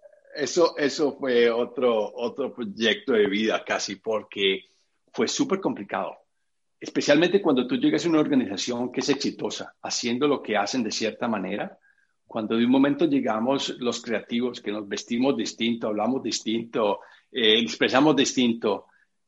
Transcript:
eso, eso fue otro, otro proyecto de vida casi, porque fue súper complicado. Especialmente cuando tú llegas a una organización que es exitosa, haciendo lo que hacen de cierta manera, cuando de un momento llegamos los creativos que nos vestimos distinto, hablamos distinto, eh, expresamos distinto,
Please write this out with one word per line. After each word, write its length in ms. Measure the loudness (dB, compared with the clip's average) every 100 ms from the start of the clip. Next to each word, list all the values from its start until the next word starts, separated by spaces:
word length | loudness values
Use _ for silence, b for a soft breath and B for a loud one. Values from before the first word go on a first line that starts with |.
| -20 _ _
eso, 420 | -6 -2 4 2 4
eso 400 | -2 0 -2 0
fue 320 | 0 4 4
otro, 640 | 4 -2 0 2 2 0
otro 400 | -4 -6 -4 -6
proyecto 600 | -6 -10 -2 0 0 2
de 160 | 4 4
vida 340 | 2 0 0
casi, 320 | -2 -4 -4 -8
porque 680 | -4 -4 -4 0 0 0 -6 _ _ _ _
fue 160 | -4 -2
súper 320 | 0 -2 0
complicado. 560 | -2 -6 -6 -6 -6 -10 _ _ _ _ _ _
Especialmente 600 | -6 -4 2 4 4 2
cuando 240 | 2 2
tú 120 | 0 0
llegas 280 | 2 0
a 40 | 2
una 100 | 2
organización 720 | 2 2 0 -4 -6 -6 -6
que 80 | -4
es 80 | -2
exitosa, 640 | -2 -2 -6 -8 -8 -14 _
haciendo 440 | -8 -6 -4 0 0
lo 160 | 0
que 140 | -2 -2
hacen 260 | -2 -2
de 80 | -4
cierta 380 | -4 -6 -4 -4
manera, 500 | -4 -4 -6 -8 -12 _ _ _ _ _
cuando 300 | -8 -2 2
de 80 |
un 80 | 4
momento 320 | 6 4 4
llegamos 720 | 2 2 0 -2 0 -2 -4 -4
los 240 | -4 -4
creativos 580 | -4 -6 -2 -2 -2 -4
que 120 | -8
nos 160 | -8 -6
vestimos 480 | -10 -4 0 0 0
distinto, 500 | -4 -2 -2 -2 -4
hablamos 380 | -2 -2 -2
distinto, 720 | -4 -6 -4 -4 -4 -2 0 -2 b b b
eh, 300 | 0 4 4
expresamos 560 | 2 0 2 4 4 4
distinto, 680 | 2 2 2 2 0 -2 -6 _ _ _